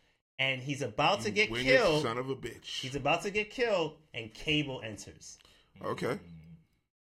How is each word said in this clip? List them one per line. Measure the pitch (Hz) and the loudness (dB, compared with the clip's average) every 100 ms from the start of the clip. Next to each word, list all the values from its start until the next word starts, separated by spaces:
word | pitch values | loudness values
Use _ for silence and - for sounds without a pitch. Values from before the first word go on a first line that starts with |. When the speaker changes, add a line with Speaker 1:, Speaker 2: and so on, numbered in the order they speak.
| _ _ _ - | _ _ _ -2
Speaker 1:
And | 135 131 | 0 0
he's | 131 131 | -4 -4
about | 131 110 151 208 | -4 2 2 2
to | 220 | 0
Speaker 2:
You | |
Speaker 1:
get | 202 214 | 0 0
Speaker 2:
winged | 233 | 2
Speaker 1:
killed. | 262 262 202 151 | 6 6 6 4
Speaker 2:
son | 120 117 | 2 -2
of | 135 | -2
a | 131 | -4
bitch. | 117 110 - - | -6 -10 -10 -8
Speaker 1:
He's | 131 139 | -6 -2
about | 139 170 | 2 2
to | 208 | 0
get | 202 208 | -4 -4
killed, | - 240 190 151 - _ | -2 2 2 0 -4 _
and | 120 113 | -10 -10
Cable | - - 151 139 127 | -8 0 2 2 -4
enters. | 113 104 - - - - - - _ 95 | -8 -10 -14 -16 -18 -20 -20 -20 _ -10
Speaker 2:
Okay. | 95 117 120 | -6 -2 -2
Speaker 3:
Mm. | 131 85 82 80 82 _ _ _ _ | -4 -6 -18 -18 -20 _ _ _ _